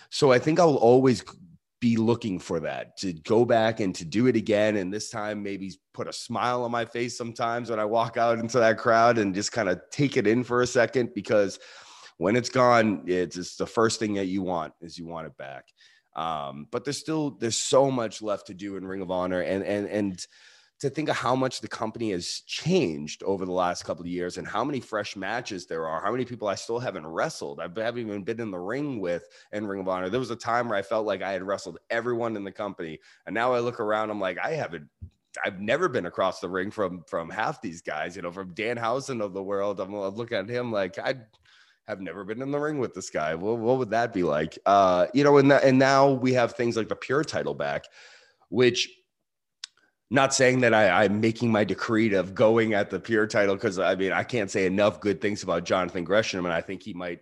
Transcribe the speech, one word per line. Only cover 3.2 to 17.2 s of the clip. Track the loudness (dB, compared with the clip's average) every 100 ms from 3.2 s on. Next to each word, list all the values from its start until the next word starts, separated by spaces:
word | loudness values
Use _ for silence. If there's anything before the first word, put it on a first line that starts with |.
| 2 4
back | 6 4 2 0
and | -2
to | -4 -2
do | 2 4
it | 4
again. | 2 2 2 0
And | -2
this | -6 -8
time | -8 -6 -6
maybe | -8 -8 -10 -12 _
put | -12 -10
a |
smile | -10 -6 -2 0 -2
on | -2
my | -4 -4
face | -4 -6 -6
sometimes | -10 -4 -4 -4 -4
when | -2
I |
walk | 0 0 0 0
out | 2 2
into | 0 4
that | 4 4
crowd | 6 8 8 6
and | 2 0
just | -2
kinda | 0 0 0 -4
take | -2 0 2
it | 4
in | 4 2
for | 0
a | 2
second, | 4 4 2 -2
because | -4 2 2 2 -2 -16 -20 -20 -20 -20 -4
when | 0 0
it's | 2
gone, | 4 6 6 4 0 0
it's, | 0 -2 -6
it's | -10 -8
the | -4
first | 2 2 2
thing | -4
that | -2 -2
you | -4
want | -2 -4 -6 -12
is | -18 -14
you | -12
want | -12 -14
it | -14
back. | -16 -16 -20 _ _ _ _ -8
Um, | -6 -6 -8 -12 -10
but | -8 -6
there's | -6
still, | -4 -4